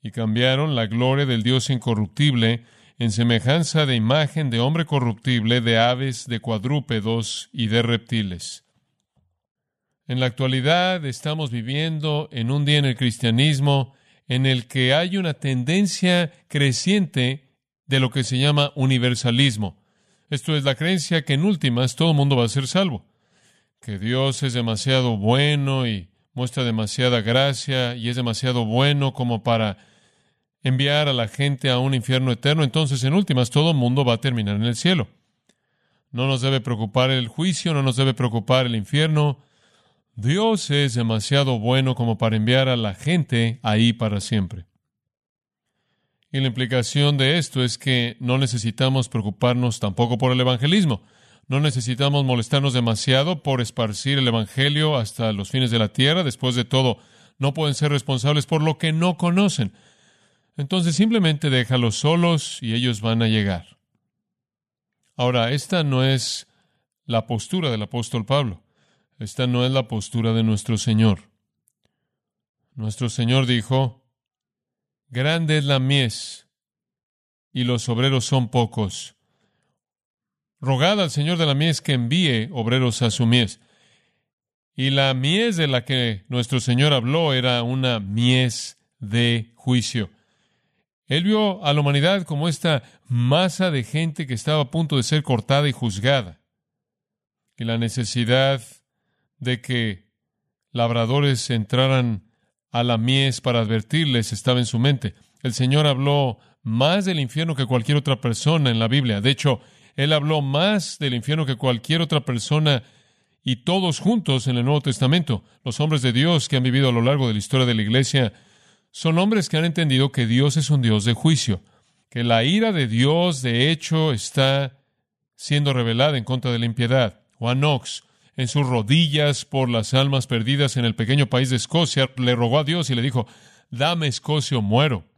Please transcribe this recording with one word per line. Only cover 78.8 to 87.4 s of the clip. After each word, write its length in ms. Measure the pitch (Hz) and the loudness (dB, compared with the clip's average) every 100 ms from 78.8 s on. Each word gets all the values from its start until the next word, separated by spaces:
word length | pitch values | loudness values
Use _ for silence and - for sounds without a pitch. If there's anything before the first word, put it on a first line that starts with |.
| 101 - - _ _ _ _ _ _ _ _ _ _ _ _ _ _ _ | -6 -6 -16 _ _ _ _ _ _ _ _ _ _ _ _ _ _ _
Rogad 400 | 131 131 165 208 | -2 2 2 2
al 100 | 175 | 0
Señor 280 | 143 147 175 | 0 0 2
de 80 | 160 | 2
la 80 | |
mies 260 | 139 165 147 | 2 2 0
que 120 | - | 0
envíe 560 | 135 117 165 170 117 113 | -2 0 2 2 0 -2
obreros 500 | 147 113 127 123 113 | -4 0 2 2 0
a 100 | 120 | -2
su 140 | - 113 | 2 4
mies." 340 | 123 107 - _ _ _ _ _ _ _ _ _ _ _ | 4 2 -4 _ _ _ _ _ _ _ _ _ _ _
Y 160 | - 135 | -4 0
la 240 | 139 135 | 2 2
mies 420 | 131 135 185 233 180 | 0 0 2 0 0
de 120 | 151 | 0
la 160 | 127 | 0
que 400 | 113 131 120 104 _ | 0 -2 0 -4 _
nuestro 300 | 123 117 131 | -4 -2 -2
Señor 340 | 120 123 147 | 0 2 4
habló 400 | 139 117 156 160 | 2 0 0 0
era 300 | 131 | 0